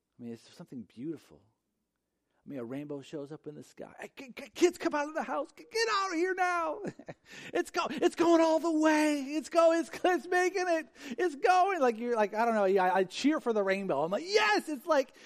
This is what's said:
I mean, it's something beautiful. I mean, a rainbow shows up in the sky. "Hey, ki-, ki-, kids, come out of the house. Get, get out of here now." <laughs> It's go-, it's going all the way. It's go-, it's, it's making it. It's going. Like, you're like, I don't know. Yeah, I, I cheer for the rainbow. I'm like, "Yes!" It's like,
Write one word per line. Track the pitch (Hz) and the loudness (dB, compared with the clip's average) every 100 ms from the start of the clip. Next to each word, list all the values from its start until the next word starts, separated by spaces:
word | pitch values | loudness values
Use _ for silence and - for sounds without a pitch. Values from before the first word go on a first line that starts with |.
| _ - | _ -18
I | |
mean, | 120 | -14
it's | 113 - - | -14 -18 -20
something | 175 135 98 | -18 -18 -18
beautiful. | 110 143 147 _ 76 104 _ _ _ _ _ _ _ _ _ | -14 -12 -12 _ -20 _ _ _ _ _ _ _ _ _ _
I | - | -14
mean, | 139 | -12
a | 117 | -10
rainbow | 135 147 143 | -10 -10 -12
shows | 131 156 139 | -10 -12 -12
up | 151 - | -14 -16
in | |
the | 147 | -16
sky. | 143 - - - | -18 -16 -18 -16
"Hey, | 415 - | -18 -18
ki-, | 269 - | -18 -16
ki-, | 254 - | -12 0
kids, | 349 - | 0 2
come | 330 294 | -4 -2
out | 294 | -4
of | |
the | 311 | -6
house. | 247 294 294 - | -6 -6 -8 -12
Get, | - | -8
get | 440 453 | -2 0
out | 403 381 | 0 -2
of | 330 | -2
here | 370 | -2
now." | 381 359 349 320 349 | 0 0 0 -2 -4
<laughs> | 403 - - - _ - - | -8 -10 -16 -18 _ -20 -8
It's | - - | -4 -4
go-, | 359 330 | -4 -4
it's | 277 349 - | 0 0 2
going | 339 330 | 4 6
all | 330 320 | 6 2
the | 339 | 2
way. | 311 311 302 302 294 269 | 2 4 4 2 0 -4
It's | 302 254 | -6 0
go-, | 330 330 | 4 6
it's, | 330 269 - | 4 0 -2
it's | 262 359 320 | 0 0 0
making | 359 370 381 359 | 0 2 0 0
it. | 330 302 - 285 240 | -2 -4 -14 -10 -4
It's | 359 277 | -4 0
going. | 381 370 381 370 | 2 4 4 2
Like, | 262 220 | 2 0
you're | 240 233 | -2 0
like, | 208 | 0
I | 214 | 0
don't | 233 220 | 0 2
know. | 196 | 4
Yeah, | 196 185 | 4 4
I, | 185 | 2
I | |
cheer | 190 - 277 311 | 0 0 0 0
for | 240 | 0
the | 214 | 0
rainbow. | 190 190 196 139 | 0 0 0 0
I'm | 160 | 0
like, | 202 349 | -2 0
"Yes!" | 415 427 415 - | 2 4 2 0
It's | 294 339 | -6 0
like, | 302 277 - | 0 0 -6